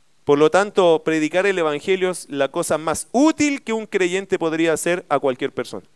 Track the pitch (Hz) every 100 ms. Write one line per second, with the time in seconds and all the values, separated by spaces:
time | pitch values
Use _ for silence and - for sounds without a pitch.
0 | _ _ - 143 156 180 208 196 175 160
1 | - 160 151 175 202 180 156 147 196 190
2 | 185 170 - 143 135 - 160 156 160 151
3 | - 233 311 311 294 269 - 220 214 196
4 | 180 185 196 185 165 160 165 151 170 180
5 | - 143 135 127 135 - 120 98 -